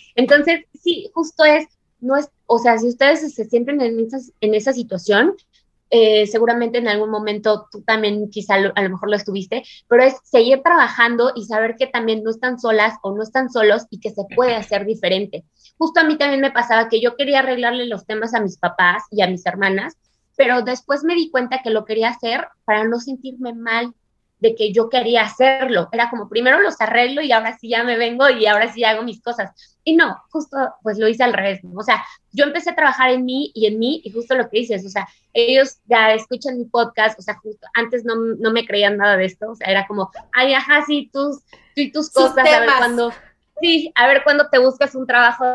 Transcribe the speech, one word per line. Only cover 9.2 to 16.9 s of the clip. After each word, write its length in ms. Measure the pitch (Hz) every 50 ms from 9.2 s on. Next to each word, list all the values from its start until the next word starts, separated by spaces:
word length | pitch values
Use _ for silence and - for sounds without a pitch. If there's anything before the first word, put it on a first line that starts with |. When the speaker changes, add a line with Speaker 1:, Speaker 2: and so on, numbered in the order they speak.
| 202 - 190 202 190 - 220 226 - - - - _
Speaker 1:
pero 160 | - 240 240
es 140 | 254 269 262 - _
seguir 360 | - - 240 226 247 269 262
trabajando 680 | - 339 349 233 247 240 - 240 233 233 240 233 233 262 254
y 80 | 240 202
saber 320 | 202 220 214 220 226 226
que 100 | - 262
también 380 | 247 - 233 226 220 220 220 214
no 60 | 220
están 280 | 226 226 254 254 247 247
solas 360 | - 226 214 214 208 220 220 -
o 120 | - 196 196
no 80 | 208
están 280 | 220 220 - 262 269 247
solos 360 | 247 233 214 208 202 226 226 -
y 100 | 208 190
que 100 | - 208
se 140 | 208 - 196 196 -
puede 220 | 233 254 247 233
hacer 280 | 220 202 - 208 202 202
diferente. 600 | 208 220 220 - 180 185 190 208 202 - 170 - _ _ _ _ _ _ -
Justo 220 | 320 320 - 349
a 40 | 320
mí 140 | 311 302 302
también 220 | 285 285 277 269
me 100 | 277 277
pasaba 380 | 269 240 240 240 226 226 226
que 120 | 226